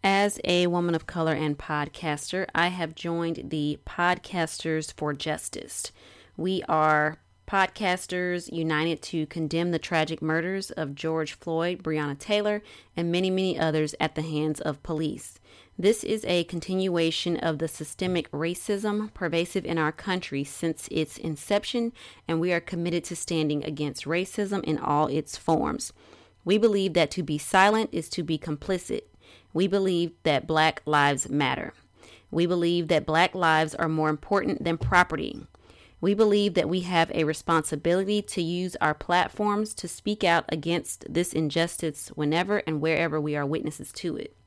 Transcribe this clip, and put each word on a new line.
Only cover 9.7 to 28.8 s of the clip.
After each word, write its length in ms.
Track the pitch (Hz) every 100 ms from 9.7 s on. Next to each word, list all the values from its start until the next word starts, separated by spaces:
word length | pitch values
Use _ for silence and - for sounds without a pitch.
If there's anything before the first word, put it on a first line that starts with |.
the 80 | 165
tragic 420 | - 165 156 160
murders 480 | 156 160 170 190 190
of 240 | - 147
George 400 | 139 160 160 156
Floyd, 480 | - - 165 170 180
Breonna 380 | 175 156 147 139
Taylor, 420 | - 208 208 208 208 - _ -
and 160 | 170
many, 200 | 175 185
many 260 | 185 190 -
others 380 | 160 156 156 -
at 140 | 156
the 80 | -
hands 400 | 160 151 156 151
of 220 | 156 147
police. 560 | - 156 156 - - - _ - - -
This 280 | 185 220
is 220 | - 220 -
a 180 | 175
continuation 920 | 170 175 160 190 190 170 165 165 175 170
of 200 | 170 151
the 120 | 160
systemic 600 | - 151 - 185 180 -
racism 840 | 143 165 175 - 202 214 208 214
pervasive 520 | - 175 165 175 196 175
in 120 | 165
our 160 | 156
country 500 | - - 185 - 139
since 460 | 139 - 165 160 -
its 260 | - 156 -
inception, 760 | 165 147 - 208 - 247 233 - - - -
and 140 | 165
we 100 | 180
are 80 | 170
committed 460 | 170 170 170 170 -
to 100 | 170
standing 480 | - 165 156 147
against 400 | - 147 147 -
racism 580 | - 170 185 - 202 202 -
in 120 | 156
all 300 | - 147 156
its 300 | 160 - -
forms. 560 | - 160 - - - - - - - _
We 140 | - 208
believe 360 | 220 202 190 165
that 160 | 151
to 120 | -
be 140 | 151 147
silent 540 | - 190 196 220 214
is 160 | - 156
to 140 | -
be 140 | 160 156
complicit. 680 | - 151 - 185